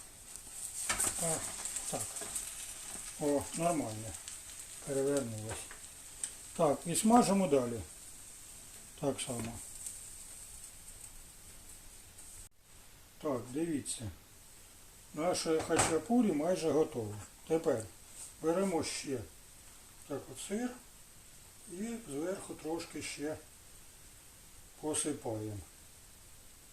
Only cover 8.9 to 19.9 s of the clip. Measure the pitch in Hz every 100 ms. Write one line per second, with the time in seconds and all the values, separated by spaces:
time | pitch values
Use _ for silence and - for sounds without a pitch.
8.9 | - 143 131 - 120 113 113 - - -
9.9 | - - - - - - - - - -
10.9 | - - - - - - - - - -
11.9 | - - - - - - - - - -
12.9 | - - - 156 123 113 131 170 147 -
13.9 | - 110 85 - - - - - - -
14.9 | - - - 170 156 165 160 - 160 -
15.9 | 160 - 240 214 147 160 185 160 143 156
16.9 | 127 107 104 - - - 160 160 120 104
17.9 | - - - - - 156 170 196 165 -
18.9 | - 156 127 98 - - - - - -